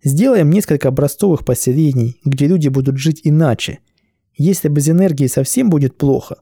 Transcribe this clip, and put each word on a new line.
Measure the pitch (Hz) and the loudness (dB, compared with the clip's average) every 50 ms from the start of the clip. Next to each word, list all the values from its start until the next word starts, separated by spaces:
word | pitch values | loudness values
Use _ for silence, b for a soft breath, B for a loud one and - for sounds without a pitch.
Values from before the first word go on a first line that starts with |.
| _ | _
Сделаем | 139 135 151 220 269 262 208 165 147 | -2 0 0 2 2 2 2 2 2
несколько | 165 208 - - 156 139 - 135 | 2 2 0 0 -2 0 0 -2
образцовых | 131 131 143 143 - - 208 202 165 139 - | 0 0 -2 -2 -2 -2 0 0 0 0 -2
поселений, | - 123 - - 127 123 147 160 151 135 127 117 117 123 _ _ | -4 -4 -2 -2 -2 0 2 2 0 0 0 -2 -2 -4 _ _
где | 143 139 131 143 143 | -4 -2 0 0 0
люди | 185 180 151 143 | 0 0 0 0
будут | 135 139 131 139 135 135 | -2 -2 -2 -2 -4 -2
жить | 135 160 151 - _ | -2 -4 -4 -2 _
иначе. | 160 147 156 165 143 113 - - - - - _ _ _ _ _ _ _ _ _ _ _ | 0 2 2 2 2 0 -2 -4 -10 -12 -14 _ _ _ _ _ _ _ _ _ _ _
Если | - 139 175 196 - - 151 | -2 0 0 0 0 -2 -2
без | 147 147 139 151 | -2 0 0 2
энергии | 165 175 190 190 156 135 143 127 | 2 2 2 2 2 0 -2 -2
совсем | - - 135 - - 247 262 220 | 0 -2 -4 -2 -2 0 0 2
будет | 170 147 139 127 - _ | 2 2 0 0 -2 _
плохо | - 139 135 - - - - _ | 0 0 0 0 -2 -8 -18 _